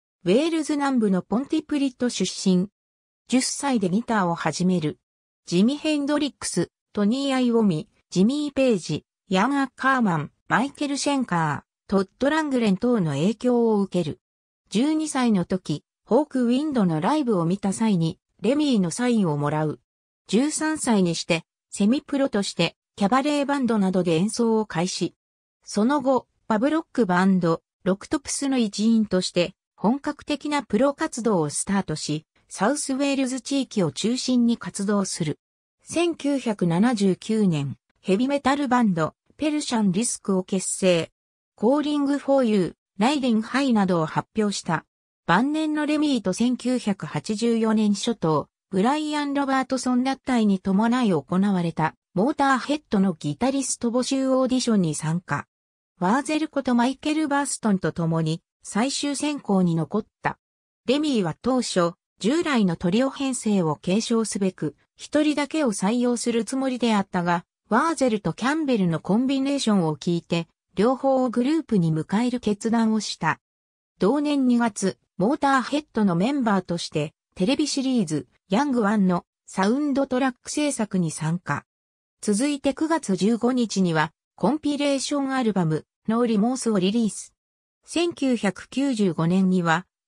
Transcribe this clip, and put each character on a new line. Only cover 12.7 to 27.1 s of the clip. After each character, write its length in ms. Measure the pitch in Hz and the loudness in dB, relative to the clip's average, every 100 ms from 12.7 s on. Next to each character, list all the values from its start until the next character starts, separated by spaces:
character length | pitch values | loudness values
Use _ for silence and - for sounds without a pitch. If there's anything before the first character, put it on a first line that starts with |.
ン 60 | 190 | 2
等 220 | 247 240 | 2 2
の 100 | 160 | 0
影 240 | 139 175 226 | 0 0 0
響 340 | 247 240 233 | 0 2 2
を 100 | 208 | 2
受 220 | 196 180 | 0 -2
け 60 | 151 | -4
る。 100 | - _ _ _ _ _ | -8 _ _ _ _ _
十 220 | 196 285 | -2 0
二 140 | 311 311 | 0 -2
歳 240 | 269 240 | 0 2
の 140 | 202 170 | 2 0
時、 380 | 190 - 147 - _ - | -4 -4 -8 -8 _ 0
ホ 180 | 233 | 0
ー 20 | 302 | 0
ク 200 | 262 233 | 0 0
ウ 20 | |
ィ 160 | 254 311 | 0 0
ン 80 | |
ド 140 | 254 185 | 0 0
の 140 | 156 | 0
ラ 160 | 185 302 | 0 0
イ 60 | |
ブ 140 | 247 196 | 0 0
を 80 | 165 | 0
見 140 | 196 | -2
た 120 | 202 | -2
際 260 | 190 226 185 | -2 0 0
に、 200 | 165 - _ _ | 0 -4 _ _
レ 140 | 196 285 | -2 0
ミ 220 | 294 233 | 2 2
ー 20 | |
の 100 | 175 | 0
サ 200 | - 247 | -2 0
イ 100 | 226 | 0
ン 100 | 180 | 0
を 80 | 147 | 0
も 140 | 143 | -2
ら 160 | 151 156 | -2 -2
う。 120 | - _ _ _ _ - | -6 _ _ _ _ -2
十 240 | 196 294 | 0 0
三 300 | - 311 311 | -2 -4 -2
歳 240 | - 214 | 0 2
に 100 | 175 | 2
し 100 | 165 | -2
て、 200 | - 165 - _ _ | -2 -4 -4 _ _
セ 160 | - 202 | -2 0
ミ 160 | 285 | 0
プ 160 | - 277 | -2 -2
ロ 120 | 277 | 0
と 120 | 208 | -2
し 140 | 196 - | -4 -2
て、 200 | 170 - _ - | -2 -4 _ -2
キ 100 | 202 | 0
ャ 40 | |
バ 120 | 254 | 2
レ 220 | 285 294 | 2 0
ー 20 | 277 | 0
バ 140 | 285 | 0
ン 80 | 233 | 0
ド 100 | 220 | 2
な 140 | 190 | 2
ど 100 | 185 | 0
で 140 | 175 160 | 2 2
演 160 | 202 | 0
奏 280 | - 233 220 | 0 0 0
を 60 | 214 | -2
開 220 | 165 180 | -4 -4
始。 260 | - 170 - _ _ _ _ | -4 -6 -8 _ _ _ _
そ 220 | - - 226 | -6 0 2
の 160 | 294 | 2
後、 240 | 254 254 - _ - | 2 0 -2 _ -4
パ 100 | 220 | 0
ブ 140 | 277 | 0
ロ 80 | 311 | -2
ッ 60 | - | -2
ク 140 | - | -2
バ 200 | 214 | 2